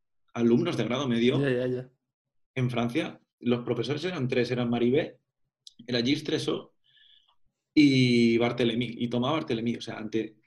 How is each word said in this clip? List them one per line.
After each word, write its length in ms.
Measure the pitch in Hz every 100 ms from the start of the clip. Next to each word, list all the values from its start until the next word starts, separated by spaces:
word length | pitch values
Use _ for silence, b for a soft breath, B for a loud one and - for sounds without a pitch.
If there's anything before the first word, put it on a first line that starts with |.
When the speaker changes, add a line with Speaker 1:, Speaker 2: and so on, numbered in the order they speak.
| _ _ _
Speaker 1:
alumnos 420 | 117 117 123 175 127
de 80 |
grado 240 | 107 127 139
medio. 320 | 117 120 135
Speaker 2:
Ya, 100 | 139
ya, 160 | 123 127
ya. 240 | 123 131 _ _ _ _ _ _
Speaker 1:
En 160 | 131 123
Francia, 500 | 120 117 143 170 - _ _
los 240 | 120 120
profesores 400 | 120 117 113 147
eran 240 | 175 165 127
tres, 220 | 127 117
eran 200 | 123 120
Maribé, 480 | 120 120 143 - - _ _ _ _ - - -
era 140 | 120
Gilles 220 | 120 147
Tresot 480 | - 156 151 165 - _ b b b b b b _ _ _
y 640 | 156 147 131 127 120 117 117
Barthélemy, 480 | 117 123 120 113 117 117
y 100 | 120
Thomas 240 | 120 127
Barthélemy. 440 | 156 - 113 117 101
O 40 |
sea, 180 | - 104
ante 380 | 107 110 - -